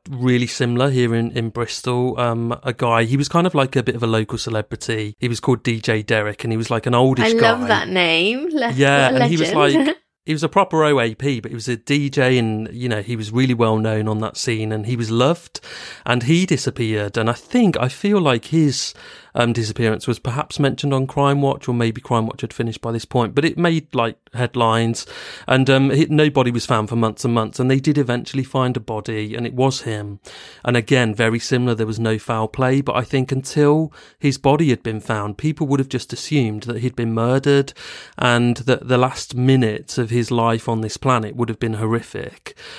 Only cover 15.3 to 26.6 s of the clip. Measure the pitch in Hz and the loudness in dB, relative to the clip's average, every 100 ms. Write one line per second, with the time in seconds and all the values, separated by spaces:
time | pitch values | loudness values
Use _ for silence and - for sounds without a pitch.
15.3 | 170 - - - - - - - 123 117 | 0 -6 -16 -16 -18 -16 -8 -2 0 2
16.3 | 165 185 143 - 135 113 107 104 113 110 | 2 2 0 -2 -4 -2 -2 -2 -2 -2
17.3 | 120 - 247 220 147 127 - 202 208 156 | -2 -2 2 2 2 -2 -2 0 2 2
18.3 | 120 - 160 151 - - - - - - | 0 0 2 2 0 -6 -12 -20 -20 -8
19.3 | - 120 117 110 110 113 110 - 117 - | -2 0 0 -2 -2 -2 -2 -2 -4 -4
20.3 | 120 - - 143 131 143 135 131 143 139 | -6 -6 -2 -2 0 -2 -2 -2 0 2
21.3 | 139 139 139 - 120 117 113 - 120 113 | 2 0 -2 -4 -2 -2 -4 -2 -2 -2
22.3 | - 117 - 117 110 117 113 - 127 113 | -6 -8 -6 -6 -6 -6 -6 -4 -2 0
23.3 | 131 156 - 175 160 156 131 117 - _ | 0 0 2 0 0 -2 -2 -2 -4 _
24.3 | 117 123 123 117 113 113 117 - - - | -4 -4 2 2 4 2 -2 -8 -16 -18
25.3 | - - 131 135 135 135 135 165 151 151 | -10 0 2 4 4 4 2 4 4 4
26.3 | 143 123 120 | 4 2 0